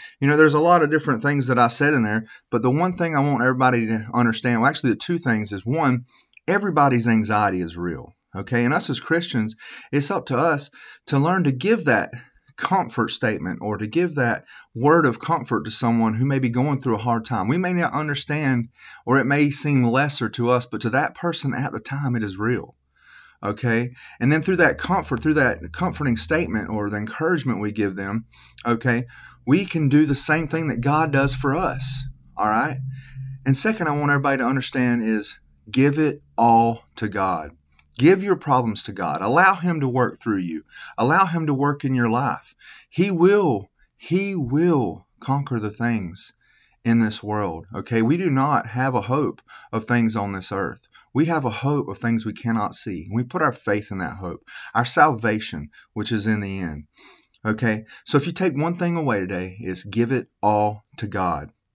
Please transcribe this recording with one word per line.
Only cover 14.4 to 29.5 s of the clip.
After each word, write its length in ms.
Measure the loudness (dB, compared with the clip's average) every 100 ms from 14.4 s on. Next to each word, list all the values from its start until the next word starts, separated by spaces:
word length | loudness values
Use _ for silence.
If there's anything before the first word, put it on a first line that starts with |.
| -8 -20 -16 0
word 300 | 4 6 4
of 140 | 0
comfort 460 | -2 -2 0 -2 -2
to 60 |
someone 420 | -2 0 2 2
who 120 | 0 0
may 140 | 0
be 100 | 0
going 280 | 0 0 -2
through 180 | -2 -2
a 40 |
hard 260 | 0 -2 -2
time. 220 | -2 0
We 100 | 0
may 160 | 0
not 200 | 0 -2
understand, 760 | -2 -4 -6 -4 -2 0 0 -4 _ -20 -10 0
or 140 | 2
it 60 | 4
may 240 | 2 2
seem 340 | 0 0 2
lesser 460 | 4 2 0 -2 -4
to 200 | 0 2
us, 160 | 2 0
but 160 | -4
to 100 | 0
that 240 | 0 -2 -4
person 380 | -4 -2 -4
at 180 | -2 -4
the 80 | -6
time, 360 | -8 -4 -2 -2
it 80 |
is 140 | -4 -2
real. 380 | -2 -2 -6 _ _ _ _ -20 -20 _
Okay? 520 | -6 -2 0 0 -2 -8 -20 0
And 120 | 2
then 100 | 2
through 160 | 2 4
that 200 | 4 2
comfort, 460 | -2 -2 -2 -2
through 120 | 2 2
that 360 | 2 0 -8
comforting 460 | -4 -4 -2 0 0
statement 520 | 0 -2 0 -4 -4
or 200 | -4 -4
the 80 | -4
encouragement 600 | -6 -4 0 0 0 -2
we 120 | -4
give 240 | -2 -2 -2
them, 300 | -4 -6 -6 -16 -20 -6 -2
okay, 400 | 0 0 0 -4 -14 -20 -8
we 200 | 2